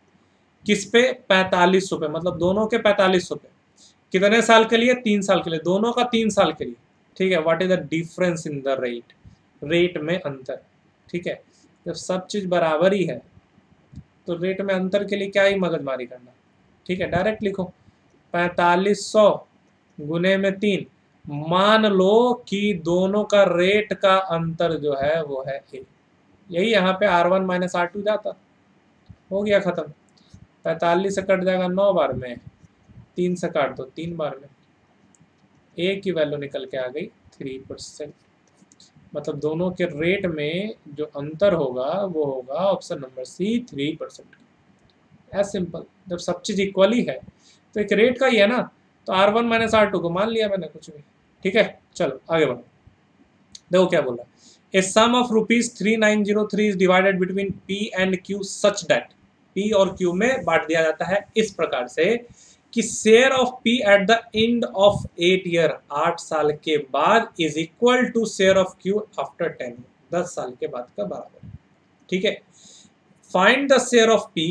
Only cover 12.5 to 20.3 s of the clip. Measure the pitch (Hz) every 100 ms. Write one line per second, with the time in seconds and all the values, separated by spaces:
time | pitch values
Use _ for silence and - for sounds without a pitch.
12.5 | 175 165 151 185 202 165 123 - _ _
13.5 | _ _ _ _ - - _ - 165 185
14.5 | 190 196 185 185 202 202 202 196 202 196
15.5 | 196 175 156 139 127 123 127 123 _ _
16.5 | _ _ _ - 180 160 170 208 214 202
17.5 | 185 180 - _ _ _ _ _ 175 175
18.5 | 175 175 180 202 202 - 214 202 - -
19.5 | _ _ _ _ - 147 170 185